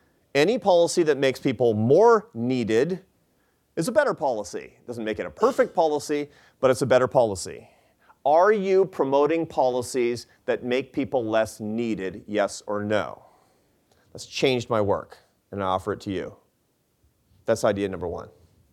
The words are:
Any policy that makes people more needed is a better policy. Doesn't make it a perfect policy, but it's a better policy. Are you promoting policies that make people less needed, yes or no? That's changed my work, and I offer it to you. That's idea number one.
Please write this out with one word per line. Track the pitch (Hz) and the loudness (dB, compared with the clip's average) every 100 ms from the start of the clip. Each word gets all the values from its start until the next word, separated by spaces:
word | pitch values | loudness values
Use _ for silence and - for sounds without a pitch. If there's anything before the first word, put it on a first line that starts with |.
| _ _ _ 139 | _ _ _ 2
Any | 160 240 | 2 2
policy | 202 175 170 - | 4 4 4 2
that | 160 135 | 2 2
makes | 135 127 | 2 0
people | 143 117 120 | -4 0 0
more | 107 113 147 233 226 - | 2 4 6 6 4 2
needed | 117 117 131 113 110 160 180 - _ _ _ _ _ _ | -8 -4 -2 0 2 2 -2 -10 _ _ _ _ _ _
is | - 165 | -6 0
a | |
better | 233 277 | 0 0
policy. | 190 147 113 101 101 67 _ - | 0 -2 -4 -6 -10 -14 _ -14
Doesn't | 120 | -8
make | 107 107 | -6 -4
it | |
a | 90 | -6
perfect | - 240 262 233 | 0 0 2 -2
policy, | - 160 147 - 147 143 _ _ _ | 0 0 0 -4 -4 -6 _ _ _
but | 131 | 2
it's | 127 | 2
a | 135 | 4
better | 127 127 | 4 4
policy. | 139 117 95 92 67 - _ _ _ _ _ 135 | 2 0 -2 -10 -14 -18 _ _ _ _ _ 0
Are | 156 196 | 4 4
you | 220 190 190 | 2 2 2
promoting | 190 - 135 139 147 165 160 | 0 -2 0 2 2 0 -2
policies | - 131 127 123 131 120 120 - _ | -2 0 0 -4 -2 -2 -2 -10 _
that | - - | -4 -4
make | 127 123 131 | -2 -4 -4
people | - 131 135 | -6 -4 -4
less | 113 110 110 - | 0 0 -2 -4
needed, | 107 110 120 101 95 92 - | -8 -4 -4 -4 -6 -10 -6
yes | 104 98 - - | -2 -2 -4 -8
or | 104 | -6
no? | 104 104 76 50 - _ _ _ _ _ _ _ _ | -2 -2 -2 -10 -20 _ _ _ _ _ _ _ _
That's | - - | -20 -14
changed | - 147 127 117 | -2 0 0 -2
my | 113 | -2
work, | 101 87 - - _ _ _ | 0 -2 -4 -20 _ _ _
and | 98 | -8
I | 95 | -4
offer | 95 101 | -4 -4
it | 90 | -8
to | - | -6
you. | 92 71 - _ _ _ _ _ _ _ _ _ _ - | -8 -8 -14 _ _ _ _ _ _ _ _ _ _ -4
That's | 113 | 0
idea | 117 101 101 | 0 0 -4
number | 92 87 | -4 -8
one. | 85 - _ _ _ _ | -10 -12 _ _ _ _